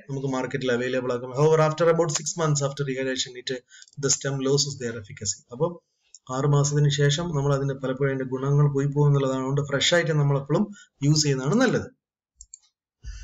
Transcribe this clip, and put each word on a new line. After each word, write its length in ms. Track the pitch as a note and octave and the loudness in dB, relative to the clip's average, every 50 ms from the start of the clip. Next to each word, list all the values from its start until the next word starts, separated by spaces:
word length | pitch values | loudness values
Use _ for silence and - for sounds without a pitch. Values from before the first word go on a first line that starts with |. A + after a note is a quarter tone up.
| - - | -12 -10
നമുക്ക് 180 | C3+ C3+ C3 | -8 -6 -4
മാർക്കറ്റിൽ 440 | C3+ C3 B2+ B2+ B2+ - B2 B2+ B2 | -4 -2 -2 -4 -4 -4 -2 0 0
available 420 | A#2+ A#2 B2 B2+ B2+ B2+ B2 B2+ B2 | 0 0 0 -2 -2 -2 -2 -2 -4
ആക്കാം. 180 | A#2+ B2+ B2+ | -4 -4 -4
However, 260 | B2 C3+ D3+ D#3 D#3 | 0 2 4 4 4
after 320 | D#3 D#3 D#3 D#3 F3 E3+ E3 | 4 4 2 2 2 4 4
about 200 | E3 E3 E3 D3+ | 4 4 2 0
six 320 | D3+ - - - - E3+ D#3+ | 0 -4 -6 -6 -4 -2 0
months 240 | D3+ D3 C#3+ C#3+ | 2 2 2 0
after 220 | C#3 C#3+ - C#3 C3+ | -2 -4 -4 -6 -6
dehydration, 400 | B2+ B2+ C3 C3 C3 C3 - B2+ B2 B2 | -4 -4 -4 -4 -4 -4 -6 -8 -8 -12
it, 200 | - - C3 B2 - _ - - - _ - - C3+ | -8 -8 -8 -8 -10 _ -20 -20 -20 _ -12 -6 -2
the 80 | C3 - | -2 -2
stem 200 | - - C#3 C#3 | -2 -2 -4 -4
loses 500 | C3+ C3 C3 C#3+ C#3+ C#3+ C#3+ A2+ A2 B2 | -2 0 2 2 2 0 -2 -6 -8 -8
their 100 | A#2 A#2 | -8 -8
efficacy. 520 | A#2 G2+ - - - A2 G#2 - - _ - | -10 -12 -14 -14 -10 -8 -8 -8 -8 _ -14
അപ്പം 280 | A#2+ B2 D#3+ F3 F3 - _ _ _ _ _ _ _ - _ - B2+ | -6 -4 -4 -4 -4 -8 _ _ _ _ _ _ _ -20 _ -8 -4
ആറ് 100 | C3 C#3+ | -2 2
മാസത്തിന് 440 | D3 C#3+ C#3+ C#3 D3 D3 D3 D3 C#3+ | 2 4 4 2 2 2 2 2 2
ശേഷം 340 | C#3+ C#3+ C#3+ C#3+ C#3+ E3 E3+ | 2 2 2 2 2 0 -2
നമ്മൾ 300 | F3 D3+ C#3 C#3 C#3+ C#3 | -4 -2 -2 0 0 0
അതിന്റെ 200 | C3+ C#3 C#3 C3+ | 0 0 -2 -4
പലപ്പോഴും 360 | C3 C3 B2+ B2+ C3 C#3+ C3+ | -4 -4 -4 -2 0 0 0
അതിന്റെ 160 | C3+ C3 C3 | 0 -2 -4
ഗുണങ്ങൾ 480 | B2 C3 B2+ C3+ C#3 C#3+ C#3+ D3 C#3+ C#3 | -4 -4 -4 0 2 4 4 4 4 2
പോയി 120 | C#3 C#3 | 2 0
പോകും 240 | C#3+ C#3 D3 D3 C#3+ | 0 2 2 4 4
എന്നുള്ളതാണ്. 300 | C#3+ C#3 C3+ C3 C3 C3 | 4 4 2 0 0 -2
അതുകൊണ്ട് 220 | C3 C3+ C#3+ C#3+ | -2 0 0 -2
fresh 320 | C#3+ C#3+ C#3 C3 - - F3 | -2 -2 -2 0 0 2 2
ആയിട്ട് 180 | E3+ D#3+ D3+ | 2 2 2
നമ്മൾ 280 | D#3 D3 C#3+ C#3+ C#3 C3+ | 2 2 2 2 2 0
എപ്പോഴും 280 | - - D3+ G3 G#3+ G#3 - - - _ _ - C#3 | 0 0 0 0 0 -2 -4 -14 -20 _ _ -2 2
യൂസ് 200 | C#3+ D#3 D3 D3 | 2 2 4 2
ചെയ്യുന്നതാണ് 320 | C#3+ C3+ C3 B2+ D3 G3 | 0 0 0 0 0 2
നല്ലത്. 420 | A#3+ C4 G#3+ D3 A2 G2+ - _ _ _ _ _ _ _ _ _ - - _ - - _ _ _ _ _ _ _ _ - - - - | 2 4 2 2 0 -4 -6 _ _ _ _ _ _ _ _ _ -20 -20 _ -20 -20 _ _ _ _ _ _ _ _ -16 -16 -16 -16